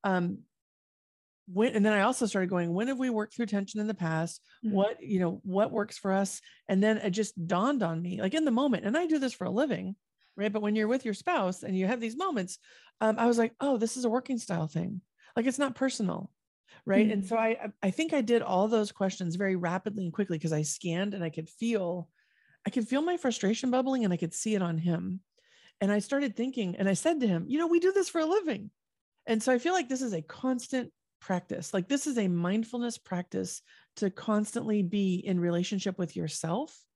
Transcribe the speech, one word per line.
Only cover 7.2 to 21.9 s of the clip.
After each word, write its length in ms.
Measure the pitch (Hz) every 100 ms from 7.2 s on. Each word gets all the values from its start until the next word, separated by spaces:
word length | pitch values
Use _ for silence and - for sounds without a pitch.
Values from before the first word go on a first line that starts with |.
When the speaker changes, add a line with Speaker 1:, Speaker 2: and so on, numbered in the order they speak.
| 208 - 165
Speaker 1:
dawned 360 | 180 233 285
on 180 | 175 165
me, 200 | 175 185
like, 120 | 190 311
in 100 | 302
the 60 |
moment, 340 | 226 285 208 196
and 120 | 285
I 100 | 349
do 120 | 311
this 140 | 262
for 120 | - 185
a 40 |
living, 440 | 196 294 180 185 196 _ _ _ -
right? 140 | 214
But 80 | 208
when 140 | 208 220
you're 120 | 214
with 180 | 254 240
your 80 | 202
spouse 480 | - 330 190 185
and 140 | - 185
you 100 | 190
have 120 | 240
these 140 | 226 247
moments, 420 | 381 262 180 - - - - _
um, 160 | 220 220
I 60 | 233
was 100 | 233
like, 180 | 226 -
"Oh, 180 | 285 247
this 200 | 226 262
is 80 | 247
a 40 |
working 280 | 240 254 247
style 300 | - 170 156
thing. 340 | 160 175 185 _ _ - -
Like, 100 | 240
it's 120 | 254
not 160 | 277 247
personal." 560 | 262 - 190 - - _ _ _ _ - -
Right. 240 | 196 214
And 120 | 208
Speaker 2:
Mm-hmm. 20 | 190
Speaker 1:
so 120 | 226
I, 340 | 220 226 208 -
I 80 | 196
think 220 | 185 320
I 80 | 294
did 200 | 226 240
all 260 | - 185 214
those 240 | 226 208
questions 420 | - 190 - 175 175
very 200 | 196 185
rapidly 480 | 170 185 214 208 180
and 80 |
quickly 260 | 160 196 160
'cause 140 | 160
I 80 | 151
scanned 500 | 151 - 180 170 202
and 100 | 202
I 60 | 165
could 200 | 160 160
feel, 600 | - 233 226 175